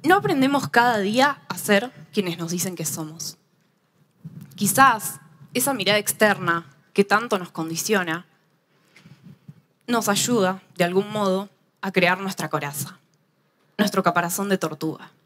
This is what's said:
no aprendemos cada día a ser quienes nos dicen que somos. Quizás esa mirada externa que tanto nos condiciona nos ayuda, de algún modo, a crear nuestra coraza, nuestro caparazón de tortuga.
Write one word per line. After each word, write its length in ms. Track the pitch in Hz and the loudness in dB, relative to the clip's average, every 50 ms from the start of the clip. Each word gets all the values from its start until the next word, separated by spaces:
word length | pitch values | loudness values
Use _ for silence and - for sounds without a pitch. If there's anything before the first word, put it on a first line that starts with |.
| - | 6
no 120 | 294 370 | 4 4
aprendemos 520 | 403 415 392 339 277 262 269 285 277 269 - | 4 4 0 2 2 2 2 2 0 -2 2
cada 280 | - 240 240 247 233 208 | 2 4 4 4 2 2
día 420 | 196 202 214 254 262 294 269 - - | 0 0 2 4 2 2 2 -4 -12
a 100 | - 185 | -12 -12
ser 340 | - - - 208 196 233 254 - - - _ | -8 0 2 2 2 2 -2 -12 -18 -20 _
quienes 260 | - 214 196 180 156 | -4 -2 -2 -2 -6
nos 140 | 143 170 165 | -6 -6 -6
dicen 240 | 175 180 170 190 180 | -4 -4 -4 -4 -6
que 100 | 165 165 | -6 -6
somos. 520 | - - 165 156 156 156 165 - - - _ _ _ _ _ _ _ _ _ _ _ _ _ _ _ _ _ - - - - - - - | -6 -6 -6 -8 -10 -10 -12 -12 -12 -12 _ _ _ _ _ _ _ _ _ _ _ _ _ _ _ _ _ -20 -18 -18 -18 -20 -20 -8
Quizás 640 | - 202 196 - 269 277 269 233 208 - - - - - - - _ - - - | -4 -2 0 4 6 6 4 4 0 -6 -10 -12 -12 -20 -20 -20 _ -20 -8 -6
esa 200 | - - 185 262 | -4 -2 -2 -2
mirada 260 | 214 190 190 208 208 | -2 0 0 0 0
externa 680 | 202 - - - 220 208 196 185 185 175 170 170 165 - _ _ _ _ _ | 0 -4 0 2 4 2 4 0 0 -2 -2 -2 -4 -10 _ _ _ _ _
que 100 | - 202 | 2 2
tanto 340 | - 202 208 - - 220 | 4 2 0 2 0 -2
nos 140 | 185 175 - | -4 -4 -8
condiciona 720 | _ - 160 165 165 165 - - 214 196 180 165 160 175 185 _ _ _ _ _ _ _ _ _ _ _ _ _ _ - _ - - _ _ - - _ _ - - _ _ _ _ _ _ | _ -8 -6 -6 -6 -6 -2 0 0 0 0 -2 -4 -6 -8 _ _ _ _ _ _ _ _ _ _ _ _ _ _ -20 _ -20 -20 _ _ -20 -20 _ _ -20 -20 _ _ _ _ _ _
nos 220 | - 240 226 214 - | -2 -2 0 2 0
ayuda, 520 | 202 196 - - 247 226 185 185 190 190 - _ - | 0 0 2 2 2 2 2 2 0 -4 -12 _ -2
de 60 | - 175 | 0 0
algún 280 | 175 180 190 202 208 | 2 2 0 0 0
modo, 380 | 214 214 202 190 185 190 202 202 _ _ _ _ _ _ | -2 0 0 2 0 0 -2 -8 _ _ _ _ _ _
a 100 | - 196 | -10 -2
crear 280 | - 185 175 175 180 185 | 2 2 4 4 2 0
nuestra 300 | 196 190 190 - 160 156 | -2 -6 -4 -6 -6 -4
coraza, 500 | - 147 147 143 143 139 139 - - _ _ _ _ _ _ _ _ _ _ _ _ _ _ _ _ | -4 -4 -4 -6 -8 -8 -10 -10 -12 _ _ _ _ _ _ _ _ _ _ _ _ _ _ _ _
nuestro 260 | - 214 196 202 196 180 | -2 -2 0 0 0 0
caparazón 460 | 175 165 175 170 170 175 - 196 202 | 2 0 0 -2 -2 -4 -4 -2 -2
de 80 | 196 | -2
tortuga. 540 | 185 180 156 156 147 - 160 156 - - - _ _ _ | -2 -2 -6 -6 -6 -6 -6 -6 -8 -16 -20 _ _ _